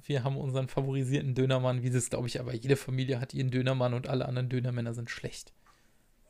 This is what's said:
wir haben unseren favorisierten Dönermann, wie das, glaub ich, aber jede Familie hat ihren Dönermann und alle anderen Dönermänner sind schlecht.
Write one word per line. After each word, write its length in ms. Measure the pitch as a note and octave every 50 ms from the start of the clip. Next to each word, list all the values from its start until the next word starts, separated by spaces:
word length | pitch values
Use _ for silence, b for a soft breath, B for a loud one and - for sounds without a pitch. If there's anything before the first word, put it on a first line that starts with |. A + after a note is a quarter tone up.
| -
wir 180 | - D3 C3 A#2
haben 140 | C#3 C3+ C#3
unseren 320 | C3+ C3+ B2+ C3+ C3+ B2+
favorisierten 640 | - - C3+ C3+ C3+ C#3 C3+ B2 C3+ C#3+ D3 C#3 B2+
Dönermann, 480 | B2 C3 C3+ C3+ C3 B2+ B2+ B2+ B2+ A#2+
wie 60 | B2+
das, 200 | B2 B2+ A#2+ -
glaub 160 | - - B2+
ich, 140 | A#2 - -
aber 140 | B2+ A#2+ B2+
jede 240 | A#2 A#2 B2+ C#3 C3
Familie 420 | - - B2+ C3 C3 B2+ C3+ A#2+
hat 140 | B2 - -
ihren 180 | C#3 C3+ B2+
Dönermann 420 | B2 B2+ B2 C3 C3 C3 B2 B2 B2
und 140 | B2 C3+ C3
alle 180 | C3+ B2+ B2+
anderen 220 | C3 B2+ B2+ B2+ B2
Dönermänner 460 | B2+ B2+ B2 B2+ B2 A#2+ A#2 A2+ A#2
sind 160 | A#2+ A#2 A#2
schlecht. 420 | - - - B2 - - - - - b b b b b b b b b b b _ _ _ _